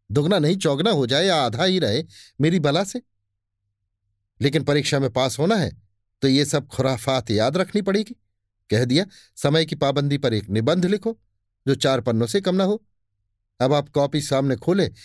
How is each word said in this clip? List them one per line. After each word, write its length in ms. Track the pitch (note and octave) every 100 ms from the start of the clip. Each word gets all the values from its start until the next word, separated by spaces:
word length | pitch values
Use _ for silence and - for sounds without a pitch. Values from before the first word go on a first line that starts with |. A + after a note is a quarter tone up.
| -
दुगना 280 | A2+ D3+ G3
नहीं, 180 | D3 F#3+
चौगना 340 | D#3+ C#3 G3
हो 160 | F3 B2
जाए 180 | C#3 F#3+
या 100 | E3
आधा 280 | B2 A2+
ही 160 | F#3 F#3
रहे, 260 | C3 G#2 D#3+ - - -
मेरी 180 | D3+ F#3
बला 240 | D3 D3+
से। 180 | G3 B3 - _ _ _ _ _ _ _ _ _ _ _ _ -
लेकिन 220 | C3 D#3
परीक्षा 360 | C3 C#3+ - C#3+
में 140 | C3+
पास 260 | A#2+ C3 B2
होना 160 | D#3+ A3
है 220 | B2 - _ _ _ _
तो 60 | C3+
ये 180 | C3+ C#3+
सब 220 | D3+ C#3+
खुराफात 640 | - C3 B2 - C3 -
याद 260 | G#2 A2+ E3
रखनी 240 | F#3+ G3+
पड़ेगी। 340 | G3 G3 G#3 - _ _ _ _ _
कह 160 | G#2+ B2
दिया, 200 | C3+ G3 - - -
समय 300 | C#3+ D#3+ D#3+
की 100 | D3
पाबंदी 420 | C#3+ C#3 C#3+ C#3+
पर 160 | C#3
एक 160 | A2 G2
निबंध 360 | G#2+ A#2 F3+ F3+
लिखो 340 | G3+ A3+ A3+ _ _ _ _ -
जो 80 | C#3
चार 260 | D3 C3
पन्नों 260 | A2+ A2+ A#2
से 140 | G3+
कम 140 | F#3+ F#3
ना 80 |
हो। 200 | F#3+ G#3+ - _ _ _ _ _ _ -
अब 120 | C3
आप 160 | D3 C#3+
कॉपी 320 | C#3+ C#3 D3+
सामने 340 | C#3 C3+ C#3 B2+
खोले, 360 | - G3 C#3 -